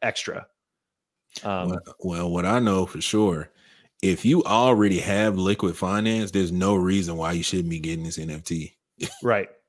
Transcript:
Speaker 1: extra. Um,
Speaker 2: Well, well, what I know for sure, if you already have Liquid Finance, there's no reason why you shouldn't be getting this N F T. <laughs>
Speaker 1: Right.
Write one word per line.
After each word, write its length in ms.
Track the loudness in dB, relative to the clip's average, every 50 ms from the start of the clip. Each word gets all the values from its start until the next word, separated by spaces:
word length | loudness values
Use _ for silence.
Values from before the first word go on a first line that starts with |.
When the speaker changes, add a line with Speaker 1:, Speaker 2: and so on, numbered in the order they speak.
Speaker 1:
extra. 440 | -4 -4 -4 -4 -8 -8 -10 -10 -14 _ _ _ _ _ _ _ _ _ _ _ _ _ _ _ _ _ _ -10 -8
Um, 260 | -6 -4 -4 -4 -4
Speaker 2:
Well, 100 | -4 -6 -8 -14 -18 _
well, 300 | -8 -6 -4 -4 -4 -2
what 160 | -2 -2 0
I 120 | 2 2 2
know 280 | 2 2 2 2 0
for 140 | -2 -4 -6
sure, 500 | -4 0 2 2 4 2 2 -2 -6 -10 _ _ _ _ -20 _ _ _ _ _
if 220 | 0 0 0 2 4
you 180 | 4 4 4 4
already 560 | 4 4 4 6 6 6 6 6 4 4 2
have 360 | 0 0 0 2 2 2 0
Liquid 400 | 0 0 0 0 0 0 -2 -2
Finance, 540 | -2 -4 -2 -2 0 0 0 0 0 -2 -2
there's 220 | 0 0 0 0
no 220 | 0 0 2 2 2
reason 420 | 2 2 2 2 0 0 -2 -4
why 160 | -4 -4 -2
you 100 | -2 -2
shouldn't 260 | -2 -2 -2 -2 -2 -2
be 100 | -4 -4
getting 240 | -4 -6 -6 -6 -6
this 140 | -8 -10 -8
N 120 | -8 -8
F 140 | -10 -10 -8
T. 320 | -6 -6 -6 -6 -8 -14 _ _ _ _ _
<laughs> 240 | -10 -10 -10 -8
Speaker 1:
Right. 260 | -4 -2 -2 -2 -2 -6 -12 _ _